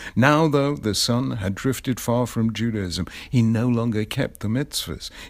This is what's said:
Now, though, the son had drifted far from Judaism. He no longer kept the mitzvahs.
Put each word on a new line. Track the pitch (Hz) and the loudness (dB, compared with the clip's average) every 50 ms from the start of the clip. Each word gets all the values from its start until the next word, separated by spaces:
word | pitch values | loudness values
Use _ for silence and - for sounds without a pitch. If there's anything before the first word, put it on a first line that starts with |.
| - - - | -14 -4 0
Now, | 104 120 139 147 151 165 156 | 4 4 6 6 6 4 4
though, | 139 143 139 143 147 143 | 4 2 2 2 -2 -2
the | - 107 98 | -2 -2 0
son | - - - 117 120 135 131 | 0 0 2 2 0 0 -2
had | 123 113 95 98 98 | -4 -2 -2 -4 -4
drifted | - - 139 127 - - 139 120 - | 0 0 -2 -2 0 -2 -4 -4 -2
far | - - 117 120 123 | 0 0 0 0 0
from | 113 - 120 113 113 107 | 0 0 0 0 0 0
Judaism. | 107 113 117 110 107 95 90 82 87 87 - - - - - | 0 -2 -2 0 -2 -2 -2 -2 -4 -6 -6 -8 -14 -10 0
He | - 123 | 2 4
no | 113 113 113 110 117 127 | 4 4 4 4 2 2
longer | 120 117 117 120 107 107 107 | 2 2 2 0 0 -2 -2
kept | - - 139 139 - - - | -2 -2 -4 -4 -4 -4 -6
the | - 104 | -4 -2
mitzvahs. | 113 131 147 - - - - - 73 - - - - - - | -2 -2 -2 -4 -6 -8 -6 -6 -8 -10 -10 -14 -14 -16 -10